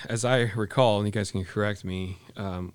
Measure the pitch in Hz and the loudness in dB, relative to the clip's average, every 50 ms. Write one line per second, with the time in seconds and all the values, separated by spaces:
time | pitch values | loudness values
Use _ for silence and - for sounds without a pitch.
0 | - - 113 113 110 120 131 127 120 113 98 117 107 98 - - 131 117 104 101 | -6 -4 -4 0 2 2 4 4 2 2 0 -2 -4 -2 4 4 6 6 6 4
1 | 104 104 104 110 101 - - 98 92 - - 107 104 104 104 101 - 95 92 92 | 2 2 0 0 -2 -2 -2 -4 -4 -2 -2 0 0 0 -2 -4 -6 -6 -4 -4
2 | 92 90 92 87 - - - - 101 98 90 90 90 87 | -4 -6 -8 -12 -14 -18 -12 -8 -8 -6 -6 -6 -8 -8